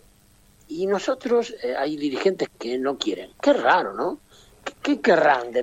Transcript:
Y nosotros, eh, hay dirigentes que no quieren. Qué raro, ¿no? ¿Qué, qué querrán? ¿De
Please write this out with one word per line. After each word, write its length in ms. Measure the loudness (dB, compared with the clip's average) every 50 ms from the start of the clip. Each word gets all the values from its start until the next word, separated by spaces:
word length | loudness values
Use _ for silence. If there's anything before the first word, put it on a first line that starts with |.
| _ -20 _ _ _ _ _ _ _ _ _ _ _
Y 200 | _ -8 -4 -2
nosotros, 680 | -2 -2 -2 0 -4 -4 -4 -2 0 0 0 0 -2 -8 -8 -6
eh, 140 | -6 -4 -2
hay 180 | -4 -4 -4
dirigentes 520 | -4 -4 -4 -4 2 0 0 0 0 -6 -6 _ _
que 180 | -8 -4 -4
no 220 | -2 -2 -2 -4 -2
quieren. 320 | -4 -6 -6 -6 -10 -16 -14 _
Qué 120 | 2 2 2
raro, 420 | 4 4 4 2 2 2 -2 -4
¿no? 240 | -4 -4 -4 -4 -8 _ _ _ -20 -20 _ _ _ _
¿Qué, 80 | -16 -16 _ -2
qué 180 | -2 -2 2
querrán? 520 | 4 4 4 6 6 4 4 2 0 -2 -2
¿De 80 | -2